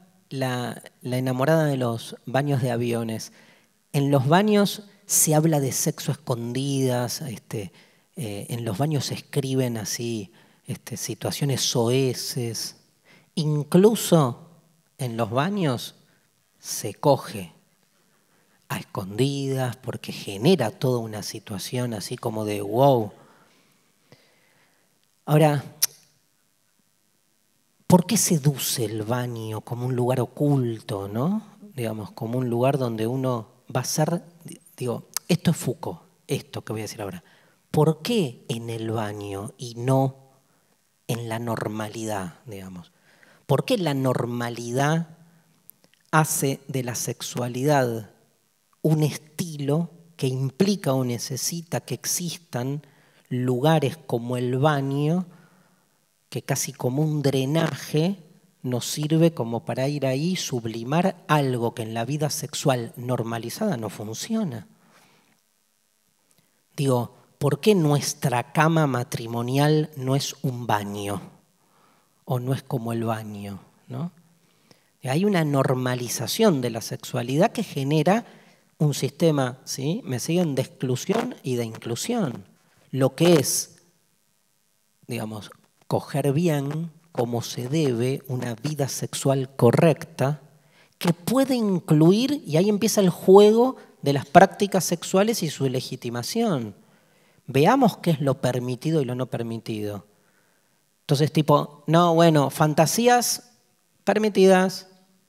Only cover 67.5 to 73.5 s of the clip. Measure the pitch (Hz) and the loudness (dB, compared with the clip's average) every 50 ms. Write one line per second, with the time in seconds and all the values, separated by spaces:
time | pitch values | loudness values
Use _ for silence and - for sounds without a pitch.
67.5 | - - - 214 214 185 156 147 147 139 - - - - - 139 120 120 117 - | 0 2 2 4 4 6 6 4 4 2 0 -2 -6 -2 -2 0 0 0 -2 -2
68.5 | - 165 151 160 165 160 156 139 127 123 120 - - 117 117 113 117 117 120 123 | 2 2 4 4 4 4 2 2 0 -2 -4 -4 -6 -8 -8 -6 -6 -4 -4 0
69.5 | 131 139 147 151 156 156 151 - - 139 127 131 135 139 131 - - - - 139 | 2 2 4 4 4 2 2 -2 -6 -8 -2 0 0 0 -2 -4 -8 -4 -4 -4
70.5 | 123 120 123 110 110 104 104 101 101 104 101 101 101 90 - - - _ _ _ | -4 -4 -4 -2 -2 -2 -2 -4 -8 -6 -6 -6 -6 -6 -8 -14 -20 _ _ _
71.5 | _ _ _ _ _ _ _ _ _ _ _ _ _ _ - - 139 123 123 127 | _ _ _ _ _ _ _ _ _ _ _ _ _ _ -6 -4 -4 -4 -2 -2
72.5 | 135 - - - 147 123 113 117 117 117 113 113 113 110 110 107 107 101 101 101 | -4 -4 -4 -6 -6 -6 -4 -4 -4 -4 -2 -4 -4 -6 -6 -12 -12 -12 -12 -12